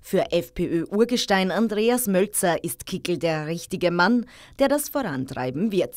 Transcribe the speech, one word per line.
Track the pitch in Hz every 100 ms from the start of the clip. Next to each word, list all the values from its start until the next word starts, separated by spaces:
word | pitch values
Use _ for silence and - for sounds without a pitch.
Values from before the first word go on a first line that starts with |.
Für | - 190 -
F-P-Ö-Urgestein | 175 170 - 170 165 160 208 240 240 - 196 185
Andreas | 170 226 208 226 247 226
Mölzer | 185 202 - 185 165
ist | 175 - -
Kickl | 185 - 175
der | 170 156 151
richtige | 170 - 170 170
Mann, | 175 180 240 220 - - -
der | 277
das | 285 294
vorantreiben | 294 233 139 135 - 127 131 220
wird. | 196 151